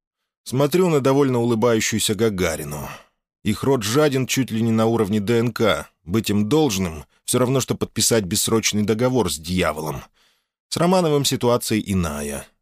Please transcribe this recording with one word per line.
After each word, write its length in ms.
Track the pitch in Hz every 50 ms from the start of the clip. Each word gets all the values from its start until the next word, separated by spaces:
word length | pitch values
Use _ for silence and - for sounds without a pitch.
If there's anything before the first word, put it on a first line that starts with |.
| _ _ _ _ _ _ _ _ _
Смотрю 460 | - 120 131 143 147 175 180 185 175
на 100 | 156 143
довольно 400 | 123 135 135 139 143 131 127 120
улыбающуюся 760 | 120 120 117 110 117 120 113 110 104 - 113 107 - - 107
Гагарину. 720 | 92 117 113 101 90 90 82 78 78 76 73 73 73 67 65 - - - _ _ _ _ _ _ _ -
Их 180 | - 101 - -
род 200 | 131 139 127 98
жаден 420 | 104 113 147 151 151 131 131 127
чуть 240 | - - 131 127 107
ли 100 | 110 110
не 100 | 113 113
на 160 | 113 113 110 113
уровне 320 | 117 110 110 92 107 107
Д 180 | 101 101 120 117
Н 160 | 117 123 110
К. 340 | - 113 101 80 73 78 - _ _ _
Быть 280 | 80 92 113 101 -
им 180 | 101 104 107 107
должным — 560 | 139 156 156 135 98 95 95 85 80 76 - - _ _ _
все 120 | - - 123
равно, 220 | 127 120 135 139
что 160 | 220 - 117
подписать 480 | - - - - - 107 - 117 113 101
бессрочный 580 | 85 107 - - - 113 110 104 - - 104
договор 500 | 107 101 110 110 123 127 127 123 104 87
с 60 | 73 78
дьяволом. 640 | 80 85 90 90 85 80 73 78 78 78 71 65 - - _ _ _ _ _ _ _ _ _ _ _ _
С 80 | - -
Романовым 480 | 165 175 190 185 175 156 147 143 135
ситуация 540 | - 135 120 123 120 120 120 - - 113 107
иная. 680 | - 98 98 92 87 80 73 73 73 71 71 69 - - _ _